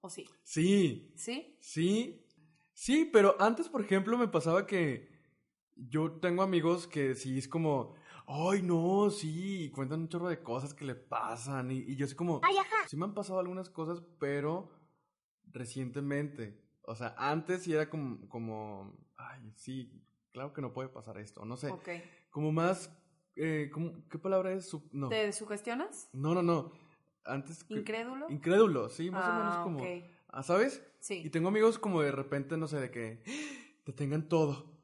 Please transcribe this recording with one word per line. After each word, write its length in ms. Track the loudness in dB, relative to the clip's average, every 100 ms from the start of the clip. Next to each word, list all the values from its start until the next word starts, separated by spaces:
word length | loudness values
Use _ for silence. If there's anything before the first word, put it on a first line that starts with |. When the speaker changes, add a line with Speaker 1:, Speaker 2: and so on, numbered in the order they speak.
Speaker 1:
¿O 80 | -12
sí? 180 | -12 -14 _
Speaker 2:
Sí. 680 | -6 2 6 8 6 2 -10 -12
Speaker 1:
¿Sí? 400 | -6 -6 -8 _
Speaker 2:
Sí. 640 | -10 0 2 2 0 -8 _ _ _ _ _
Sí, 340 | -8 2 4 8
pero 260 | 8 8 8
antes, 300 | 4 4 -2
por 100 | -2
ejemplo, 380 | 2 2 4 2
me 100 | 2
pasaba 380 | 2 4 2 2
que 420 | 2 2 0 -8 -20 _ _ _ _ _
yo 460 | -20 -4 0 0 0
tengo 220 | 0 2
amigos 440 | 4 4 4 2 -2
que 280 | 0 0
sí 240 | 0 -2 -4
es 100 | -2
como, 460 | 0 2 2 -2 -10 -20 -20 -8
"Ay, 320 | -2 2 2
no, 460 | 4 4 4 4 4
sí", 560 | 2 -4 -4 -4 -4
y 60 | -6
cuentan 300 | -4 -4 -4
un 80 | -4
chorro 180 | -4 -2
de 140 | -4
cosas 320 | -4 -4 -4
que 100 | -8
le 100 | -8
pasan, 760 | -8 -6 -4 -4 -6 -4 -4 -2
y, 80 | -4
y 180 | -4 -4
yo 80 |
así 100 | -4
como, 260 | -2 -2 2
Speaker 1:
Ay, 140 | 4 4
ajá. 280 | 2 0 0
Speaker 2:
sí 80 | -4
me 80 | -4
han 80 |
pasado 240 | -4 -2 -2
algunas 300 | -2 -4 -8
cosas, 320 | -6 -4 -6 -8 -6
pero 500 | -2 0 0 -2 -6 -18 _ _ _ _ _ _ -16
recientemente. 1120 | -12 -8 -6 -6 -4 -2 -2 -2 -6 -10 -12 _ _
O 120 | -12
sea, 200 | -8 -8 -4
antes 460 | 0 0 0 -4
sí 100 | 0
era 160 | 0 0
como, 400 | -4 -6 -8 -10
como, 640 | -8 -6 -6 -8 -10 -14 -18 _ -18
"Ay, 360 | -18 -16 -18 -16
sí, 340 | -12 -12 -12 -18 _ _ _
claro 200 | -12 -10
que 80 | -8
no 120 | -8
puede 160 | -6 -8
pasar 300 | -10 -14 -12
esto", 260 | -14 -12
no 120 | -10 -8
sé. 140 | -6
Speaker 1:
Ok. 180 | -8 -8 -10 -12 -20 _
Speaker 2:
Como 220 | -4 0
más, 420 | 2 2 0 -6 -18 _ _ _ -4
eh, 340 | -2 -2 -4
como, 200 | -6 -6 -8 -12
¿qué 80 | -8
palabra 340 | 0 0 0
es? 160 | -4 -6
Su-, 200 | -12 -8
no. 160 | -6 -2
Speaker 1:
¿Te 240 | 0 0
sugestionas? 760 | -2 -6 -8 -4 -4 -4 -8 -12
Speaker 2:
No, 220 | -4 0
no, 80 | 4
no. 300 | 4 2 0 -14 -20 _ _ _
Antes 400 | -6 -6 -6 -14
que 100 | -8
Speaker 1:
¿Incrédulo? 540 | -6 -4 -6 -6 -8 -6
Speaker 2:
Incrédulo, 600 | -4 4 8 8 6 -2
sí, 200 | -4 -4
más 160 | 0 2
o 40 |
Speaker 1:
Ah, 60 | 2
Speaker 2:
menos 180 | 2 0
como, 200 | -2 -2
Speaker 1:
ok. 80 | -4 -6 -10 -20 _
Speaker 2:
ah, 140 | -10
¿sabes? 420 | 2 4 4 0 -16 _
Speaker 1:
Sí. 220 | -8 -6
Speaker 2:
Y 60 | -2
tengo 180 | 0 2
amigos 300 | 6 6 4
como 240 | 0 2
de 80 | 2
repente, 440 | 0 -2 -2 -2 -4
no 100 | -2
sé, 100 | -2
de 100 | -4
que, 320 | -4 -8 -8
<gasps> 600 | -8 -8 -8 -12 -18 _
"Te 80 | -14
tengan 360 | -4 0 0 2
todo 460 | 4 4 0 -10 -20